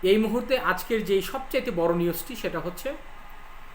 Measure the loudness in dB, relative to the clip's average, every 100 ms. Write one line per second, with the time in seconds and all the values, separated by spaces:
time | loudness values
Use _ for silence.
0 | 6 6 6 0 2 2 2 0 0 -2
1 | 2 2 2 -6 -2 -2 0 2 4 4
2 | 2 0 -6 -6 -4 -4 -6 -6 -6 -8
3 | -10 -14 -14 -14 -14 -14 -14